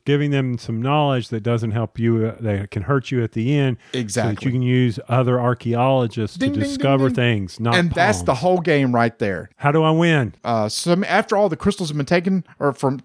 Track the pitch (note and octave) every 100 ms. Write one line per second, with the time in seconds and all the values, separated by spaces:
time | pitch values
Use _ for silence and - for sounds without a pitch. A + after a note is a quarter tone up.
0 | - C#3+ D3 C#3 C3 A#2+ - A2+ B2+ D3
1 | C#3+ C3 A2 A2+ A2 A#2 A2+ G#2+ A2 -
2 | A#2 A2+ A2 - A2+ G2+ G2+ A2 F#2 C#3
3 | - C3 A2 A2 A#2 D3 C3+ A#2 - B2+
4 | A2 G#2 A2+ G#2 C3+ B2+ B2 B2+ B2 -
5 | - B2 B2+ B2 A#2+ A#2+ A#2 A#2 B2+ C3
6 | A#2+ A#2 G#2+ F3 C4+ C#4+ C#4+ C4+ C#3 C3+
7 | C3+ B2+ B2 G#2+ F#2 - A2+ F3+ F3 E3+
8 | F#3 C3+ F2 B2 F3 F3+ E3 D3 C3 A#2+
9 | A#2 - G#2+ F2 - _ C#3+ D#3 D#3 D#3+
10 | E3+ D#3 A2+ - - A2+ G#2+ - E3+ F3
11 | G3 F#3 A3 G3+ G#3 D#3+ G3+ - E3 D3
12 | C#3 F3+ F3+ F#3+ - - C#3+ C3 C#3 C3+